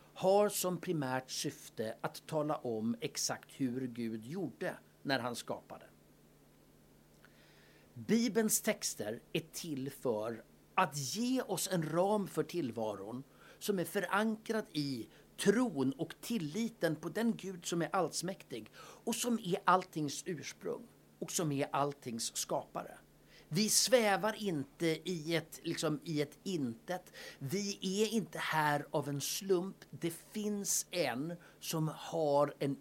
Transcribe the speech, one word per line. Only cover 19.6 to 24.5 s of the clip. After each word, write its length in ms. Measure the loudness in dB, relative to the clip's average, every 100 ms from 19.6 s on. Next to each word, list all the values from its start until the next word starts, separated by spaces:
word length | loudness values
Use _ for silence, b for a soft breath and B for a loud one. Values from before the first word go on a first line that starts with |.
alltings 580 | 4 4 4 -2 -2 -4 -6
ursprung 600 | -6 -8 -8 -6 -6 -8 -20 -20 -10
och 120 | -4
som 220 | 0 0
är 160 | 2 2
alltings 640 | 2 2 0 -6 -4 -4 -4
skapare. 640 | -2 -2 -2 -8 -8 -12 -20 -20 B B B
Vi 200 | 0 4
svävar 640 | 4 6 6 6 4 2 -2
inte 440 | -2